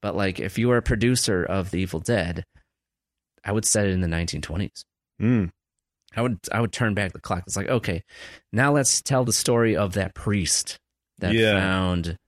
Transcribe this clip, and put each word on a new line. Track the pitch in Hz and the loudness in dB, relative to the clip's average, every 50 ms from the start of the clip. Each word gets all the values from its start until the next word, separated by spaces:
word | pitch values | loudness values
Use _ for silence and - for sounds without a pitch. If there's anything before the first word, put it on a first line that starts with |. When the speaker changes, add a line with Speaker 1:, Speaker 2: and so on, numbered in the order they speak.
Speaker 1:
but, | - 101 - | -6 -4 -2
like, | 101 98 95 90 - | 0 0 -2 -2 -4
if | - 95 - 113 | -6 -4 -2 0
you | 113 123 | 2 2
are | 123 120 | 2 2
a | |
producer | - - 123 104 117 123 127 - - 117 98 90 85 | 2 0 0 2 2 2 2 2 2 0 0 0 0
of | - 92 98 90 95 | 0 -2 -2 -2 -2
The | - 92 | -2 -2
Evil | 92 90 - 82 | -2 -2 -4 -4
Dead, | 87 - 120 101 82 85 85 85 - - _ - _ _ _ _ _ _ _ _ _ _ _ _ _ _ _ _ - | -2 0 0 0 0 -2 -4 -6 -10 -12 _ -20 _ _ _ _ _ _ _ _ _ _ _ _ _ _ _ _ -6
I | 104 | -2
would | 104 110 107 | -2 0 0
set | - - 107 101 | 0 2 2 2
it | 98 | 2
in | 92 92 | 2 2
the | 90 82 | 0 0
nineteen | 82 82 85 85 - - | 0 -2 -2 -4 -4 -6
twenties. | - - 78 95 95 - - - - _ _ _ _ _ _ - | -8 -6 -4 -4 -6 -6 -8 -16 -20 _ _ _ _ _ _ -2
Speaker 2:
Mm. | 101 117 123 110 90 82 - _ _ _ _ _ _ _ _ _ _ _ - | 0 2 2 2 0 -2 -6 _ _ _ _ _ _ _ _ _ _ _ -4
Speaker 1:
I | 113 | -4
would, | 120 127 107 - - - | -2 -2 -2 -6 -6 -4
I | - 110 | 0 0
would | 117 104 | 0 -2
turn | - - 120 110 98 | 0 -2 0 0 0
back | 104 98 90 | 0 -2 -4
the | - - | -6 -10
clock. | - - 98 87 - | -6 -4 -4 -4 -4
It's | - - 98 | -6 -6 -6
like, | 98 - | -2 0
okay, | 131 113 - 107 87 82 - _ - - - - - - _ _ | -2 0 0 -2 -4 -4 -6 _ -18 -20 -20 -20 -20 -20 _ _
now | - 113 135 143 | 0 2 2 4
let's | 147 147 127 - - - | 4 4 2 2 0 0
tell | - - 143 131 127 | 0 0 2 2 2
the | 113 101 | 2 0
story | - - 135 120 117 117 113 101 | 0 2 2 4 4 4 4 4
of | 80 104 92 | 2 0 0
that | 92 104 92 95 - | 0 -2 -2 -4 -6
priest | - - 110 101 101 82 76 - - - - - - _ _ _ _ _ _ _ - | -6 -2 0 0 0 2 0 0 -2 -2 -4 -10 -14 _ _ _ _ _ _ _ -4
that | 95 87 113 | -2 0 2
Speaker 2:
Yeah. | 113 113 107 104 95 | 4 4 4 4 4
Speaker 1:
found | 95 95 95 95 92 90 90 87 82 85 85 - _ | 2 2 2 2 2 2 0 0 -2 -4 -6 -8 _